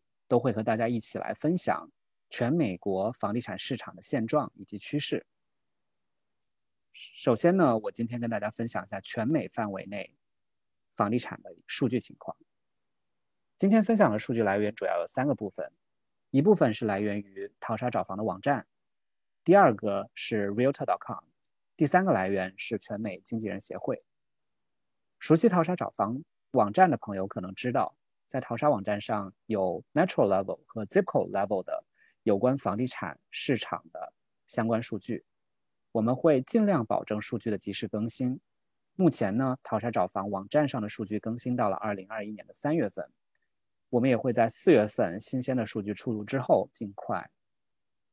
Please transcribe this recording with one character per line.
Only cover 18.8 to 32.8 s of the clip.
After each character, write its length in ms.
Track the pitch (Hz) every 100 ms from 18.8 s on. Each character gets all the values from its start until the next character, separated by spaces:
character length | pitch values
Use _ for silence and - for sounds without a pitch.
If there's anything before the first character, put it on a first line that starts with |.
| _ _ _ _ _ _
第 120 | - 196
二 180 | 165 104
个 340 | 107 98 101
是 360 | - - 110 101
Realtor 360 | 104 131 143 139
dot 180 | 92
com， 200 | - - - _ _ _ _ -
第 100 | 147
三 200 | 180 190
个 60 |
来 160 | 113 92
源 260 | 98 92 -
是 200 | - 107
全 220 | - 104
美 200 | 110 90
经 180 | - 113
纪 80 | 107
人 120 | 95
协 180 | - 92
会。 260 | - - _ _ _ _ _ _ _ _ _ _ _ _
熟 180 | - 160
悉 140 | 233
淘 140 | 180
沙 120 | 160 180
找 140 | -
房 320 | - 104 127 - _ _
网 200 | 127 104
站 180 | 104 185
的 80 | 120
朋 180 | - 98
友 100 | 95
可 160 | -
能 140 | 92 98
知 160 | 127
道， 260 | 123 95 - _ _ -
在 120 | 131
淘 160 | - 117
沙 140 | 147
网 140 | 117
站 180 | 98 101
上 320 | - 107 98 - -
有 360 | 107 92 85 -
Metro 340 | 151 180 - 107
Level 320 | 98 98 - _
和 180 | 113 104
Zip 180 | -
Code 280 | 190 139 90
Level 320 | 98 98 98
的 200 | - - - _ _ _
有 140 | - 98
关 180 | 123 135
房 220 | 101
地 80 | 104